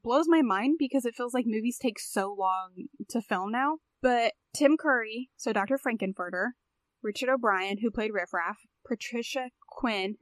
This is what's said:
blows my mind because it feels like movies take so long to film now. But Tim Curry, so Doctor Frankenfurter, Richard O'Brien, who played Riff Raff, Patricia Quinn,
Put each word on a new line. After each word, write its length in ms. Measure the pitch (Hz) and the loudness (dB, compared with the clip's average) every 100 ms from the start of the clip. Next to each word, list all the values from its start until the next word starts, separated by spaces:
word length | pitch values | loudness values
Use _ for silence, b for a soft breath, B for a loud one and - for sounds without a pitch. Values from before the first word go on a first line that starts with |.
blows 220 | 233 262 320 | 0 2 6
my 120 | 330 | 6
mind 340 | 262 190 240 320 | 6 2 0 0
because 260 | 269 277 | 0 0
it 100 | 240 | -2
feels 200 | 226 240 | -4 -2
like 100 | 247 233 | -2 0
movies 300 | 220 226 233 | 0 -2 -2
take 200 | 254 214 | -2 -4
so 360 | - - 196 202 | -4 -2 -2 -2
long 520 | 190 185 185 185 - - - | 0 0 -4 -12 -16 -14 -8
to 100 | 240 | -6
film 320 | 220 190 190 | -4 -4 -2
now. 260 | 233 277 311 _ _ | -2 -2 -2 _ _
But 320 | 254 240 233 - _ | 2 2 2 -2 _
Tim 220 | - 285 311 | 4 6 6
Curry, 500 | 320 254 220 220 254 - | 4 2 0 -8 -10 -8
so 160 | - | -2
Doctor 240 | 214 202 269 | 0 0 0
Frankenfurter, 760 | 269 226 190 190 175 180 214 247 _ _ _ _ | -2 -2 -2 -4 -6 -4 -4 -6 _ _ _ _
Richard 260 | 214 208 247 | -8 -4 0
O'Brien, 500 | 262 226 190 190 202 | 2 4 2 0 -2
who 80 | 226 | -2
played 220 | 214 220 | -2 -2
Riff 180 | 208 180 | -2 -2
Raff, 240 | 185 170 208 _ _ - | -2 -4 -6 _ _ -8
Patricia 640 | 233 - 233 233 269 254 - _ | -8 -6 -6 -6 -6 -6 -10 _
Quinn, 480 | - 233 208 190 214 | -4 0 0 -2 -4